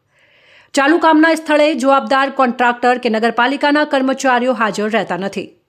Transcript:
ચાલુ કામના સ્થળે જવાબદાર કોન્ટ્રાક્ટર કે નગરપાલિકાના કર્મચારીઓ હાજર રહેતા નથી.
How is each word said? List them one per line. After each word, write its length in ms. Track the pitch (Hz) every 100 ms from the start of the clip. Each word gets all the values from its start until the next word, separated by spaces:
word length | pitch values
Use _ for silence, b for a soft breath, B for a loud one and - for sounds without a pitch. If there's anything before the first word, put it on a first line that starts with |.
| _ b b b b b b
ચાલુ 240 | - 277 339
કામના 360 | 320 311 330
સ્થળે 400 | 320 320 302 302
જવાબદાર 560 | 277 269 269 214 269 277
કોન્ટ્રાક્ટર 680 | 269 254 240 247 240 247 -
કે 100 | 240
નગરપાલિકાના 760 | 220 226 220 247 277 294 294
કર્મચારીઓ 680 | 302 277 262 262 269 240 247
હાજર 360 | 233 220 196 214
રહેતા 280 | 214 185 180
નથી. 340 | 196 190 - _